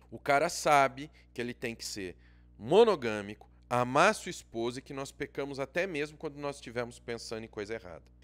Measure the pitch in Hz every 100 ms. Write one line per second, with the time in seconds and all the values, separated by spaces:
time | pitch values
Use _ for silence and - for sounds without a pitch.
0 | _ 117 - 143 160 - 170 143 135 127
1 | 151 - - - 120 120 123 113 - -
2 | 92 85 - - - - 107 180 233 175
3 | 120 107 101 104 - _ - 123 123 135
4 | 185 214 - 175 - 113 117 127 - 139
5 | 135 - 143 - 139 135 135 175 190 156
6 | 151 151 160 143 143 143 - 117 120 120
7 | - 117 - 110 110 - 101 113 90 78
8 | - -